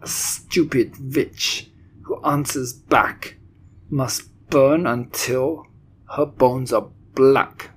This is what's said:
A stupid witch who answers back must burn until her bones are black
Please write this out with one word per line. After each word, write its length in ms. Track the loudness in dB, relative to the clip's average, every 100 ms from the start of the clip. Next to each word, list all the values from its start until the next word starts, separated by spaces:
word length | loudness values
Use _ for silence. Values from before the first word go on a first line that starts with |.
A 60 | -8
stupid 1080 | -8 -6 -8 -4 -2 0 0 -2 -4 -6 -4
witch 560 | -4 -4 -6 -6 -10 _ -20 _
who 180 | -10 -6
answers 500 | -2 -2 -2 -6 -8
back 640 | -12 _ 2 2 -4 -16 -18 -20 _ _ _ -8
must 400 | -6 -4 -6 -12 _ _
burn 360 | 4 4 4 0
until 800 | -4 -6 -8 -2 0 0 -4 -10 -20 _ _ _ -4
her 100 | -4
bones 480 | 2 2 2 0
are 160 | -2 -2 -18 -18 2
black 560 | 4 6 2 -6 -20